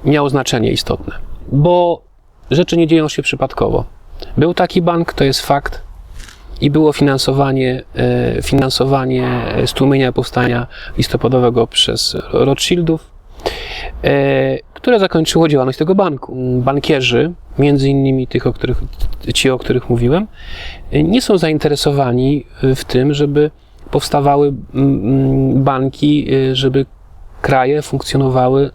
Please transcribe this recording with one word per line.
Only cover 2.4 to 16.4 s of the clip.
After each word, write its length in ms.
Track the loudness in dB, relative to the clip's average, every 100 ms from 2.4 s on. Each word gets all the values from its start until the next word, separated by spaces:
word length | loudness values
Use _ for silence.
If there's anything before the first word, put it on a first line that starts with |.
| -2
rzeczy 260 | 0 2 2
nie 100 | 4
dzieją 220 | 4 2
się 140 | -2
przypadkowo. 640 | -4 -2 -4 -2 0 0 -4 -12 -20 -16 -6 0
Był 180 | 0
taki 280 | 2 0 2
bank, 300 | 2 0 -2
to 120 | 0
jest 160 | 0 0
fakt, 420 | 0 0 0 -10 -14 -20 -20 -20 -20 -20 -18 -4
i 100 | 0
było 220 | 2 2
finansowanie, 880 | 2 0 2 0 0 0 0 -2 -2 -8 -4 0 0 0 -2
e, 40 |
finansowanie, 840 | 0 0 2 0 0 0 0 -2 -2 -4 -4 -2
e, 100 | -2
stłumienia 460 | 0 2 4 2
powstania 540 | 0 -4 -2 -2 -2 -6 -12 -12 -4
listopadowego 680 | -2 0 0 2 2 2 -2
przez 500 | 0 0 -2 -4 -6 -4
Rothschildów, 760 | 0 2 0 0 0 0 -2 -4 -20 -20 -10 -10 -8 -10 -10 -12 -4
e, 540 | 0 2 2 0 0 -4 -8
które 240 | -6 0 2
zakończyło 500 | 2 0 2 2 4
działalność 300 | 4 0 -2
tego 160 | 0
banku. 420 | 2 2 -2 -10 -6